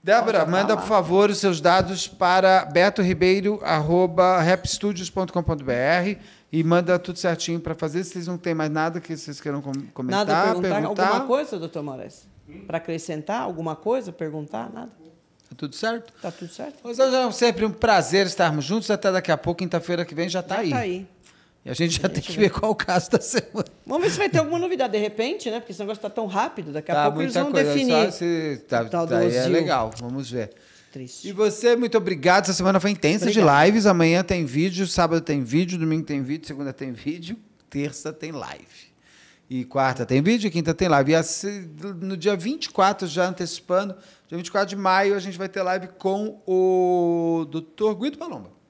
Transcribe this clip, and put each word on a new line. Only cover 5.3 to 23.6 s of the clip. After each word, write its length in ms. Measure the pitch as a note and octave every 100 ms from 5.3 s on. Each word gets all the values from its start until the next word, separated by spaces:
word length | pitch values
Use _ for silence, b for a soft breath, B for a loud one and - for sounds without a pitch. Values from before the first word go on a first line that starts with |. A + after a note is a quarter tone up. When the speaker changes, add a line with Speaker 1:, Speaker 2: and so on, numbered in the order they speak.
Speaker 1:
com 100 | F3
ponto 220 | E3+ D#3
B 80 | C3+
R 440 | B2 C3+ F3 F#3 G3+ B B B
e 100 | D#3+
manda 360 | D#3+ F3 F3 F3
tudo 180 | F3+ E3+
certinho 400 | F#3 E3 - E3+
pra 140 | E3
fazer. 300 | D#3 D#3+ D#3+
Vocês 240 | F#3 F#3 E3+
não 100 | F3
tem 160 | F3+
mais 160 | D#3+ D#3
nada 300 | D#3 D#3+ E3+
que 160 | E3 D#3
vocês 240 | - C#3+
queiram 220 | D3+ C#3+
com-, 100 | C#3 C3+ -
comentar, 320 | - B2+ G3 G#3
Speaker 2:
Nada 160 | D#3+
a 40 | G#3
perguntar? 220 | F3+ F#3 -
Speaker 1:
perguntar? 320 | - G3+ F#3
Speaker 2:
Alguma 200 | A3+ C4+
coisa, 300 | C4 D4+ G3
doutor 240 | D#3+ D#3+
Moraes? 440 | D3 C3 - - _ _ - E3+ -
Pra 100 | D#3+
acrescentar? 640 | E3 E3 E3 D#3 D3+ A3
Alguma 320 | C4 E3 E3 D#3
coisa? 340 | G#3 C4 G3+
Perguntar? 580 | E3 D#3+ D3+ D3 A3 A#3+
Nada? 180 | - B3 _ - _ _ _ _
Speaker 1:
Tá 60 | B2
tudo 200 | D3 -
certo? 380 | A3 A#3 A3+ _
Speaker 2:
Tá 100 | F#3
tudo 200 | E3+ F3
certo. 300 | - D4+ C#4+
Speaker 1:
Rosângela, 460 | A#3+ A#3+ C4 B3+ B3+
é 20 |
sempre 320 | - A#3+ F#3 A3
um 60 |
prazer 540 | - A#3 G3 D#3 F#3+ F#3
estarmos 400 | - E3+ D3+ C#3
juntos. 260 | A3 -
Até 180 | G3+ G3+
daqui 220 | F#3 F3
a 60 | D#3
pouco, 220 | - E3+
quinta-feira 440 | F3+ E3 E3 F3
que 100 | F3
vem 140 | D3+ E3+
já 160 | F3+
tá 120 | F3 F#3+
Speaker 2:
Já 60 |
Speaker 1:
aí. 80 | F#3+
Speaker 2:
tá 60 | C4
aí. 280 | G#3 F3+ F#3+ _ b b b _ -
Speaker 1:
E 40 |
a 40 |
gente 280 | B2+ E3+ E3
já 80 | -
Speaker 2:
Deixa 40 | -
Speaker 1:
tem 80 |
que 80 | -
Speaker 2:
eu 40 | E3+
ver. 60 | G#3
Speaker 1:
ver 60 | -
qual 160 | A3 G#3+
caso 340 | - F3+ -
da 100 | -
semana. 440 | - - - -